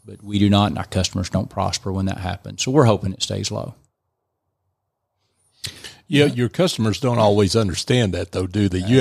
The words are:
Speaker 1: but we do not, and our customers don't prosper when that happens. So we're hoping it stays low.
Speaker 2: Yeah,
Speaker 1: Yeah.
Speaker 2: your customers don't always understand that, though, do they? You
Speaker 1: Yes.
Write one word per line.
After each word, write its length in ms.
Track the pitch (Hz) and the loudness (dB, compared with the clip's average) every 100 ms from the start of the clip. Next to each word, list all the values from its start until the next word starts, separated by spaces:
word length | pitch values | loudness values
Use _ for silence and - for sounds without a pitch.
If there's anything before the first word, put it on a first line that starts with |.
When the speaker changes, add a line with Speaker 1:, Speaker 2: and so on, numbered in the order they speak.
Speaker 1:
but 180 | 104 98 | -20 -20
we 160 | 101 104 | -6 0
do 120 | 101 | 4
not, 160 | 101 101 | 4 2
and 120 | - | -2
our 60 | |
customers 460 | 85 95 92 95 90 | -6 -4 -4 -4 -4
don't 180 | 95 - | -4 -4
prosper 400 | 101 98 - 101 | -6 -6 -6 -6
when 160 | 95 95 | -4 -4
that 120 | - | -6
happens. 440 | 92 98 - 101 | -8 -8 -12 -8
So 80 | 127 | 0
we're 140 | 143 | 4
hoping 300 | 117 101 92 | 4 4 -2
it 80 | - | -6
stays 280 | - 98 101 | -6 -6 -6
low. 240 | 104 - - _ _ _ _ _ _ _ _ _ _ _ _ _ _ _ _ _ _ - - - - _ | -8 -10 -14 _ _ _ _ _ _ _ _ _ _ _ _ _ _ _ _ _ _ -14 -14 -20 -20 _
Speaker 2:
Yeah, 200 | 143 147 | 2 2
Speaker 1:
Yeah. 60 | |
Speaker 2:
your 140 | 123 120 | 2 -2
customers 520 | - 180 - 110 95 | 0 0 0 -2 0
don't 180 | 127 117 | 0 4
always 360 | 104 104 98 113 | 4 4 4 2
understand 580 | 101 82 - 123 107 | 0 -2 0 0 2
that, 180 | 87 87 | -2 -6
though, 140 | 92 92 | -4 -4
do 220 | 101 101 | 0 0
they? 100 | 92 | 0
You 180 | 95 | 2
Speaker 1:
Yes. 40 | 127 | 4